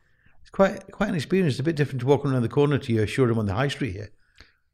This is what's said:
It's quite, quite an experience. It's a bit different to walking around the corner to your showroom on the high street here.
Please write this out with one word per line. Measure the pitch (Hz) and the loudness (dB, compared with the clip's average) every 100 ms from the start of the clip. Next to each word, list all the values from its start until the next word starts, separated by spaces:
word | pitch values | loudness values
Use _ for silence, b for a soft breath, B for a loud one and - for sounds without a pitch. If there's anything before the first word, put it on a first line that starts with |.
| _ _ _ - | _ _ _ -20
It's | - | -8
quite, | - 190 196 - | 0 0 0 -10
quite | - 208 | -4 -2
an | |
experience. | 170 - 185 165 | -2 0 0 2
It's | 117 | 0
a | |
bit | 151 147 | -2 0
different | 139 131 | -2 -2
to | 123 | 2
walking | 139 143 | 2 2
around | 131 | 0
the | 117 | 0
corner | 147 143 135 | 2 2 2
to | - | 0
your | 110 101 | 0 0
showroom | - 120 113 | 2 2 2
on | 104 | 0
the | |
high | 95 143 | 0 -2
street | - 123 | -4 -8
here. | 92 - - b b b b b | -8 -14 -18 b b b b b